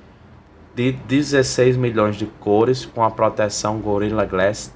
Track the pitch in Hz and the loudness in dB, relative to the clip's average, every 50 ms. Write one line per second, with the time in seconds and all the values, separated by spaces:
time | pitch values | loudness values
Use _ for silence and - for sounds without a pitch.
0 | - - - - - - - - - _ - - - - - 120 123 131 131 131 | -20 -20 -20 -20 -20 -20 -20 -20 -20 _ -20 -20 -20 -14 -8 -4 -2 -2 -2 -4
1 | - 104 127 139 147 143 143 139 131 131 - - 123 127 127 127 127 120 110 113 | -6 -2 -2 -2 0 2 2 2 2 2 2 2 4 4 4 2 0 0 0 2
2 | 107 107 104 98 110 104 - - - 107 101 107 113 120 131 127 - - - 120 | 0 0 0 -2 -6 -10 -10 -8 -2 2 2 4 4 2 2 -2 -4 -8 -4 0
3 | 113 110 107 - 113 107 101 - 107 104 - - - 107 107 110 101 104 104 101 | 0 0 2 0 0 0 2 0 -2 -2 -2 -4 -4 -4 -4 -4 -2 -2 -2 0
4 | 104 107 107 107 101 92 92 92 95 101 107 - - - - | 0 0 0 -2 -2 -2 0 0 0 0 0 -2 -8 -14 -18